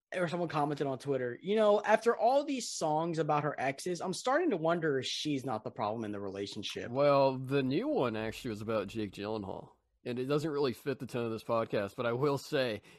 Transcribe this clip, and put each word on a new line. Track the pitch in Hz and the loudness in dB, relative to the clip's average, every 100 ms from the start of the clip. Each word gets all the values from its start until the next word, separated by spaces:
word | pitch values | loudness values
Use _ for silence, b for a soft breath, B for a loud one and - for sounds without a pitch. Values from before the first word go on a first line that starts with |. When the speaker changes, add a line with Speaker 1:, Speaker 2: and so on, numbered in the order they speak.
| - | -8
Speaker 1:
or | 185 170 | -2 -2
someone | 175 170 | -2 -2
commented | 151 151 147 143 | 0 0 0 -2
on | 131 | -2
Twitter, | 143 135 123 120 | -2 -2 -2 -4
"You | 180 220 | 0 4
know, | 214 208 | 6 6
after | - 220 233 220 | 6 4 4 4
all | 226 277 | 4 4
these | 302 269 - | 2 -4 -4
songs | - 160 151 170 160 | -4 0 0 0 0
about | 156 147 | 2 2
her | 147 - | 0 0
exes, | 131 - 180 175 | -2 -2 -4 -4
I'm | 165 | -4
starting | 175 247 285 359 | -2 0 2 2
to | 185 | 2
wonder | 160 170 156 135 | 2 2 2 0
if | - | -2
she's | - 151 139 | -4 -2 -2
not | 131 110 | -2 -4
the | 123 | -4
problem | - 107 117 | -4 -2 -2
in | 107 | -4
the | 101 | -6
relationship." | 101 95 101 107 98 95 98 | -6 -6 -6 -6 -8 -8 -4
Speaker 2:
Well, | 127 143 139 135 131 | 2 6 6 6 2
the | 131 139 | 0 0
new | 131 147 277 | 2 0 0
one | 262 123 110 | 2 0 0
actually | 110 - 127 | -4 -6 -6
was | 107 | -6
about | 107 110 98 | -2 -2 -2
Jake | 110 104 | -4 -6
Gyllenhaal, | 95 101 110 95 - - _ _ _ | -6 -4 -4 -6 -10 -12 _ _ _
and | 127 120 | -8 -4
it | 131 | 0
doesn't | 147 156 | 0 0
really | 143 139 | 0 0
fit | 113 143 127 | 0 -6 -6
the | 120 | -4
tone | 123 117 | -4 -2
of | |
this | 110 | -4
podcast, | - 117 113 120 101 - | -2 0 0 0 -2 -2
but | 120 | -2
I | |
will | 120 147 139 | 0 0 0
say | - 147 127 104 B | -2 -2 0 -2 B